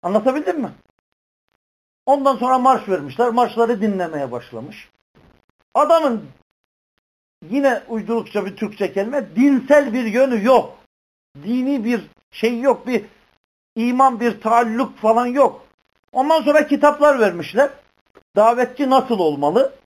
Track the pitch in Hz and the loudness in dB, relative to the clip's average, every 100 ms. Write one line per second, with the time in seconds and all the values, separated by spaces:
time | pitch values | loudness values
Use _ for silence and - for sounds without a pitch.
0 | 175 208 220 269 370 339 214 - _ _ | -2 -2 0 -2 -4 -6 -8 -12 _ _
1 | _ _ _ _ _ _ _ _ _ _ | _ _ _ _ _ _ _ _ _ _
2 | - 277 269 254 247 262 247 233 214 185 | -2 2 2 0 0 2 2 2 0 -4
3 | 143 127 240 233 233 226 233 240 214 190 | -4 -2 0 0 -2 0 0 0 -2 -2
4 | 175 156 135 120 - 117 131 214 - _ | -6 -6 -8 -8 -12 -16 -14 -18 -20 _
5 | _ _ _ _ _ _ _ 226 294 330 | _ _ _ _ _ _ _ -2 2 2
6 | 302 226 147 - _ _ _ _ _ _ | 2 -4 -8 -20 _ _ _ _ _ _
7 | _ _ _ _ 156 247 277 233 - 226 | _ _ _ _ -8 0 0 0 -6 -10
8 | 180 233 220 214 196 202 214 208 190 196 | -4 -4 -4 -6 -6 -8 -10 -4 -6 -4
9 | 208 285 214 170 285 269 - 285 277 226 | -4 -6 -6 0 2 2 4 2 2 -2
10 | 226 214 269 233 202 254 - - _ _ | -2 0 0 2 4 4 2 -12 _ _
11 | _ _ _ 139 165 247 254 285 214 240 | _ _ _ -16 -6 -4 -2 -2 -2 -4
12 | 170 _ _ - 226 233 269 247 - 240 | -6 _ _ -4 -4 0 0 0 -2 -4
13 | 208 _ _ _ _ _ _ - 233 247 | -4 _ _ _ _ _ _ -4 -2 0
14 | 269 233 240 214 220 233 240 226 262 - | 0 0 -4 -4 -2 0 0 -2 -6 -4
15 | 220 226 247 254 262 - - _ _ _ | 0 0 0 0 0 0 -20 _ _ _
16 | _ - 277 320 294 294 - 285 294 294 | _ -4 0 0 2 2 2 2 2 4
17 | 294 269 214 175 165 202 285 - _ _ | 2 4 2 -2 -8 0 0 -2 _ _
18 | _ _ _ - 220 233 247 247 277 262 | _ _ _ 2 2 4 -2 -2 2 2
19 | 254 226 165 143 143 190 269 - | 2 0 0 0 0 2 0 -2